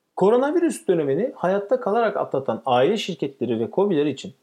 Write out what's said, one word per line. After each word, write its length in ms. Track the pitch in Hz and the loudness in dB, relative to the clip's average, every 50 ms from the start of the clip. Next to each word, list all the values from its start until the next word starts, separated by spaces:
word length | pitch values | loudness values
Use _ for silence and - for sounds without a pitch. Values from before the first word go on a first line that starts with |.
| _ _ _ | _ _ _
Koronavirüs 720 | - 185 202 226 254 269 285 311 349 339 311 220 - - - | 0 2 4 4 4 2 2 0 0 0 0 -2 -2 -2 0
dönemini 440 | 180 165 147 139 135 160 220 277 - | 0 2 2 0 0 0 -2 -4 -4
hayatta 440 | - - 175 190 202 202 - 262 254 | -2 -2 0 0 -2 -2 -2 -2 -2
kalarak 380 | - 202 202 240 233 208 196 - | 0 0 0 0 0 0 0 -2
atlatan 440 | - - - 139 131 - 117 113 - | -4 -4 -4 -4 -2 -2 -4 -4 0
aile 320 | 131 123 123 131 165 220 220 | 2 4 4 4 4 2 0
şirketleri 640 | - - 175 - 156 139 139 - 123 113 117 110 | -4 -6 -6 -6 -6 -8 -6 -4 -4 -2 -2 -2
ve 120 | 117 104 | -2 -2
kobiler 340 | - - 196 208 180 143 147 | 0 0 0 2 2 2 0
için 280 | 151 131 - - 92 - _ | 0 -2 -6 -10 -16 -16 _